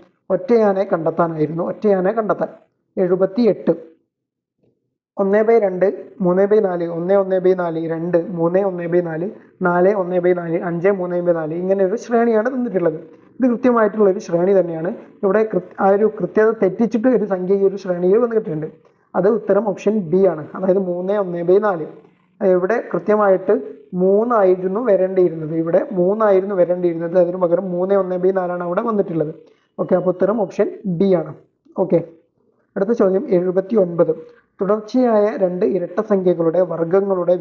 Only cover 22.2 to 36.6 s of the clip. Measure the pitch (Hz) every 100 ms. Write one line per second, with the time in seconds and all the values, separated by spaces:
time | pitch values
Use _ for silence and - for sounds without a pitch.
22.2 | _ - 202 180 185 233 - 175 190 208
23.2 | 202 185 185 247 - - - 185 190 202
24.2 | 233 233 185 180 185 202 247 190 185 190
25.2 | 175 160 151 165 165 180 - 190 180 214
26.2 | 214 190 196 190 170 180 175 165 170 180
27.2 | 175 185 180 175 190 175 190 196 185 180
28.2 | 185 190 175 175 175 180 233 208 190 160
29.2 | 151 - - _ _ - 165 180 180 180
30.2 | 185 226 190 - 339 - 196 170 196 175
31.2 | 151 - _ _ _ - 185 170 - -
32.2 | _ _ _ _ _ 196 202 233 190 190
33.2 | 277 180 185 180 190 226 180 170 160 156
34.2 | - - _ - 190 214 208 254 247 214
35.2 | 208 233 185 180 233 185 175 - 220 196
36.2 | 180 165 165 175